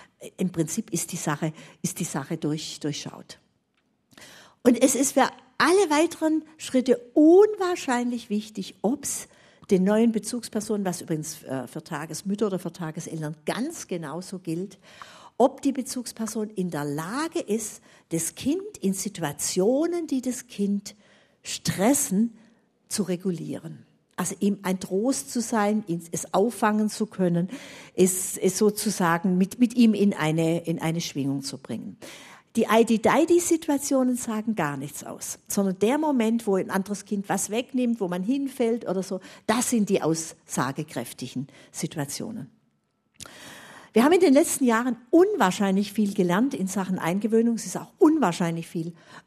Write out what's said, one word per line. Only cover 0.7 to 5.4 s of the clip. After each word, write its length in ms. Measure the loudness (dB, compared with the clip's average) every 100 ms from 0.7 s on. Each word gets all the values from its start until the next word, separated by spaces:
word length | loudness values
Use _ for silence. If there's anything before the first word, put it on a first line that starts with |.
| -4 -4
ist 220 | -4 -4
die 40 | -6
Sache, 380 | -4 -2 -4 -6 -18 _
ist 180 | -8 -6
die 60 |
Sache 320 | -6 -6 -6 -4
durch, 420 | -4 -4 -8 -8
durchschaut. 600 | -6 -6 -10 -16 -20 -20 _ _ _ _ _ _ _ -20 -20 -20 -20 _
Und 200 | 2 4
es 120 | 4
ist 180 | 2 2
für 160 | 2 2 -2